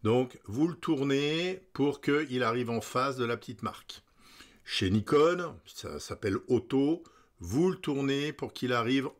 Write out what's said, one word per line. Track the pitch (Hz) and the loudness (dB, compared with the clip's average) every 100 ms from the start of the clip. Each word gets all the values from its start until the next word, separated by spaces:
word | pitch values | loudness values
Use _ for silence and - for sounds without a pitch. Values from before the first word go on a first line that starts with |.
Donc, | 107 123 127 - - | 2 2 0 -6 -8
vous | 113 170 | 0 0
le | - | 0
tournez | - 143 139 139 147 160 180 190 - | -2 0 2 2 0 0 -2 -6 -8
pour | - 143 135 | 0 0 0
qu'il | - 147 147 123 | 0 0 0 0
arrive | 117 120 117 | 0 0 0
en | 113 | -2
face | - 127 139 127 | -2 -2 -2 -2
de | |
la | 120 113 | -2 -4
petite | - 110 | -8 -10
marque. | 98 - - - _ _ - - - - - | -8 -10 -16 -20 _ _ -20 -20 -20 -20 -8
Chez | - 95 | -2 2
Nikon, | 107 104 147 160 175 170 98 - | 2 4 6 6 4 -4 -10 -18
ça | - - 76 | -16 -12 -10
s'appelle | - 80 104 98 - | -10 -4 -2 -2 2
auto, | 120 - 135 143 175 - - _ - | 0 2 2 2 0 -6 -20 _ -16
vous | 87 123 180 | -4 2 2
le | 185 | 0
tournez | 151 139 139 139 151 | -4 -2 0 -2 -4
pour | 139 123 | -6 -10
qu'il | - 123 | -4 -2
arrive | 123 113 135 131 | 0 2 0 -2